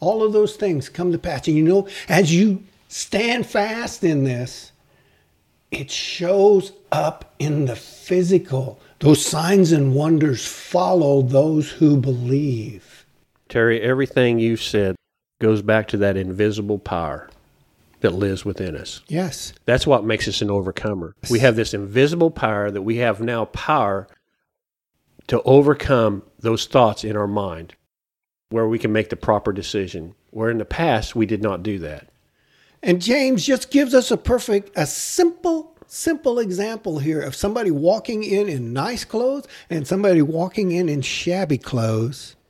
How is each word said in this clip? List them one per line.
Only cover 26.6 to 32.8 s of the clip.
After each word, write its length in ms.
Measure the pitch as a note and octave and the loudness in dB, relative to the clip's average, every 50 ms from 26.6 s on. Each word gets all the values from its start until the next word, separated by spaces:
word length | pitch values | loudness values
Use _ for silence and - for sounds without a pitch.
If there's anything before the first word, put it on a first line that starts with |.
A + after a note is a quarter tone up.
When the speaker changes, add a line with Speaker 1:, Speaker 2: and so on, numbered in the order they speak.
| - | -2
Speaker 2:
thoughts 380 | - - C#3 A#2+ G#2+ G#2 - - | 0 4 4 4 4 2 -2 -6
in 100 | G#2+ G#2+ | -6 -4
our 100 | G#2 G#2 | -4 -4
mind, 480 | G2+ G2+ G#2 G2+ F#2 E2+ E2 E2 E2+ - _ _ _ _ _ _ _ _ _ _ _ _ _ _ - | -2 -2 -4 -4 -6 -8 -12 -14 -18 -20 _ _ _ _ _ _ _ _ _ _ _ _ _ _ -6
where 180 | A2 A2+ A2+ | -4 -2 0
we 120 | A2 A2+ A2+ | 0 0 0
can 120 | - A2+ | 0 0
make 180 | G#2+ A2 G#2+ - | 0 0 -2 -2
the 60 | - | -6
proper 360 | - - - G#2+ G#2 - A2 | -2 0 2 2 2 0 -2
decision, 640 | G2 G2+ F#2 - - G#2 F#2+ F2+ - F2+ D#2+ E2+ - _ _ _ | -4 -4 -6 -6 -4 -4 -4 -6 -8 -10 -12 -14 -16 _ _ _
where 180 | - A2 A2 A2+ | -8 -4 -2 -2
in 60 | A#2 A2+ | -2 -2
the 60 | G#2 | -4
past 500 | - - - E3+ E3 B2+ A2 A2 - - | -6 -4 -2 0 0 0 0 -2 -4 -2
we 120 | A#2 A2 | -2 -2
did 160 | G2 A2 G2 | 0 0 -2
not 200 | G#2 G#2+ F#2+ F2 | -2 -2 -4 -4
do 160 | F2+ G#2+ G2+ F#2+ | -6 -6 -6 -6
that. 280 | E2 D2 D2 C#2+ - _ _ _ _ _ _ _ _ _ _ _ _ _ _ _ | -8 -10 -12 -14 -18 _ _ _ _ _ _ _ _ _ _ _ _ _ _ _